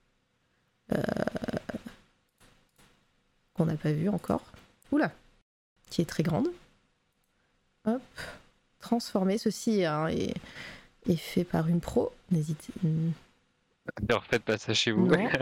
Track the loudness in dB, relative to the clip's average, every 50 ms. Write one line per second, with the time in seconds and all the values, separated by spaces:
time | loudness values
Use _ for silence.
0 | _ _ _ _ _ _ _ _ _ _ _ _ _ _ _ _ _ -4 -2 -2
1 | 0 -2 -2 -2 -2 -4 -4 -6 -6 -6 -6 -6 -6 -8 -10 -10 -12 -16 -20 -20
2 | _ _ _ _ _ _ _ _ -20 -20 _ _ _ _ _ _ -20 _ _ _
3 | _ _ _ _ _ _ _ _ _ _ _ 0 0 0 0 0 0 -2 0 0
4 | 0 0 -2 -2 -2 -2 -2 -2 -4 -8 -18 -20 -20 -20 _ _ -6 -2 0 2
5 | 2 0 -2 -8 -18 -20 _ _ _ _ _ _ _ _ _ _ _ -4 -2 -2
6 | -2 0 0 -2 0 2 2 2 0 0 -2 -6 -14 -20 _ _ _ _ _ _
7 | _ _ _ _ _ _ _ _ _ _ _ _ _ _ _ _ -2 -2 -2 -2
8 | -4 -10 -16 -16 -14 -14 -16 -18 -20 _ _ _ _ _ _ _ -4 -2 -2 -2
9 | 0 -2 0 2 2 2 2 2 0 -2 -2 0 0 0 2 2 2 2 2 0
10 | 0 0 0 -2 -2 -4 -4 -6 -10 -12 -14 -16 -16 -16 -16 -18 -20 -20 _ _
11 | 0 0 0 0 -2 -2 -2 -2 0 0 0 0 2 2 2 0 0 0 0 0
12 | 0 0 -4 -10 -4 0 0 0 0 -2 -4 -6 -8 -12 -4 -2 0 0 2 2
13 | 0 0 -2 -4 -8 _ _ _ _ _ _ _ _ _ _ _ _ -12 -8 -4
14 | 0 0 0 0 2 2 0 0 2 0 0 0 0 0 0 2 2 2 4 4
15 | 4 6 4 4 4 2 0 0